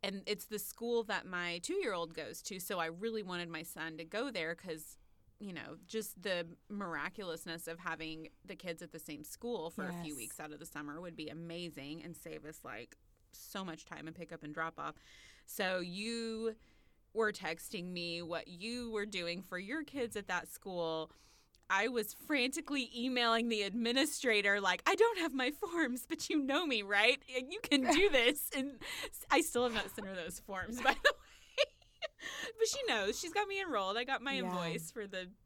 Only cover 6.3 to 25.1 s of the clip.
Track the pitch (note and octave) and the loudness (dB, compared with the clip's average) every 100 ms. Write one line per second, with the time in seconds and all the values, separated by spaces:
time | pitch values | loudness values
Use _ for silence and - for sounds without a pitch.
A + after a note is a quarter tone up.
6.3 | F3+ E3+ E3 _ G3+ F#3+ D#3 D#3 F#3 F#3+ | 0 -2 -10 _ -6 -4 -4 -4 -6 -6
7.3 | E3 - E3 E3 E3+ F3 D#3+ D#3+ D#3+ D#3+ | -6 -6 -8 -6 -6 -4 -4 -6 -8 -12
8.3 | _ - G3 F3+ E3 F3 E3 - D3 D3 | _ -16 -10 -6 -8 -8 -14 -10 -10 -10
9.3 | - A#3+ A#3 D#3+ F#3 F#3 F3 E3 C#3+ - | -10 -6 -4 -4 -6 -6 -6 -6 -8 -10
10.3 | - D3+ D3+ D#3+ D3 D3 D3+ F3+ D#3+ D3+ | -10 -12 -12 -12 -10 -8 -8 -10 -8 -8
11.3 | D#3+ E3+ E3+ F3 D3 C#3 D#3+ F3 E3 E3+ | -8 -8 -6 -8 -8 -10 -8 -10 -12 -10
12.3 | D#3 D3 D#3+ - G#2+ A#2+ - _ _ _ | -12 -12 -14 -10 -10 -12 -18 _ _ _
13.3 | - - G3+ F#3+ D#3 - D#3+ D3+ E3 E3 | -20 -10 -6 -6 -8 -10 -12 -10 -10 -12
14.3 | E3 D3+ D3+ E3 E3 D3+ D3+ - - - | -10 -10 -4 -4 -4 -8 -8 -18 -20 -20
15.3 | - - - F#3+ F#3 F3+ F3+ A3 A#3 A3+ | -20 -16 -4 0 0 -2 -4 -4 -2 -4
16.3 | A3 A3+ A3 _ _ _ _ _ G#3+ A3 | -2 -4 -4 _ _ _ _ _ 0 0
17.3 | G#3 F#3 E3+ - G3+ F3+ F3+ E3+ E3+ E3+ | 0 -4 -4 -6 -6 -4 -4 -4 -4 -4
18.3 | E3 - F3 G#3 B3 A#3+ A3 G#3 G3 E3+ | -6 -6 -8 -6 -4 -2 -2 -2 -2 -2
19.3 | F3 F#3 F3+ G3 D4+ D4 C#4 A#3 G#3+ G3 | -4 -6 -8 -4 -6 -4 -4 -4 -4 -2
20.3 | F3+ - - G3+ F3+ E3 D#3+ D#3+ - - | -4 -4 -12 -6 -2 0 0 -4 -10 -20
21.3 | _ _ _ _ F#3+ G#3+ A#3+ - - - | _ _ _ _ 4 4 2 -2 -8 0
22.3 | D4 B3 D#4 - C#4+ A#3+ A#3 B3 B3 A#3 | 2 2 0 -2 -2 -2 -2 0 4 6
23.3 | A3+ A#3 A3 G3 G#3 A#3 B3 C#4+ - C4 | 6 4 2 2 2 2 4 4 4 6
24.3 | G#3+ G3+ G3+ G3 F3+ - F#4+ A4+ | 6 6 6 4 4 4 8 8